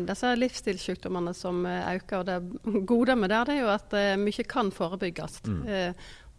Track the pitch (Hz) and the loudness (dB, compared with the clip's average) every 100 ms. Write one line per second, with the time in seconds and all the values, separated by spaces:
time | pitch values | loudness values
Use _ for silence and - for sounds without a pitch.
0 | 180 196 247 240 247 - - 185 - 185 | 0 0 2 2 2 0 -4 -2 -2 -4
1 | 185 180 175 180 185 180 180 180 170 185 | -2 -2 -2 -2 -2 -2 0 -2 -2 -4
2 | - 196 180 180 180 - 226 202 196 233 | -2 -4 -2 -2 -4 -6 -2 0 4 4
3 | 254 247 190 220 240 285 226 208 - 208 | 6 4 4 2 2 2 2 2 0 2
4 | 202 190 202 202 233 277 202 - 170 185 | 2 2 2 0 -2 0 0 0 -4 -2
5 | 185 170 160 - - 85 220 190 180 180 | -4 -4 -10 -8 -4 -2 -2 -2 -2 -4
6 | - - - | -12 -18 -18